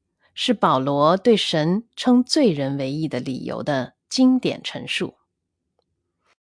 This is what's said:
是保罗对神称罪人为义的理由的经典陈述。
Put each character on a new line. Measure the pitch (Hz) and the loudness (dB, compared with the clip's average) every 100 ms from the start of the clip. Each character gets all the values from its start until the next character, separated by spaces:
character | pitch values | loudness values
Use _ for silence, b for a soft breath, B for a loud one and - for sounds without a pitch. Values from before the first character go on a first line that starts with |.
| _ _ _ | _ _ _
是 | - - | -6 -2
保 | 220 190 131 | 0 2 2
罗 | 135 143 151 190 | 0 2 2 4
对 | 247 214 | 2 2
神 | - 160 156 196 - | 2 -2 0 -2 -6
称 | - 254 247 | -4 2 2
罪 | 247 320 247 | 2 2 2
人 | 147 135 139 | 2 -4 -4
为 | 135 | -6
义 | 147 156 | -4 -4
的 | 127 | -6
理 | 143 127 | -6 -8
由 | 123 120 | -8 -6
的 | 135 139 139 _ _ | -4 -4 -6 _ _
经 | - 254 254 | 2 4 4
典 | 160 - | 0 -4
陈 | - - 120 | -8 -12 -8
述。 | - 185 - _ _ _ _ _ _ _ _ _ _ _ _ _ | -6 -6 -10 _ _ _ _ _ _ _ _ _ _ _ _ _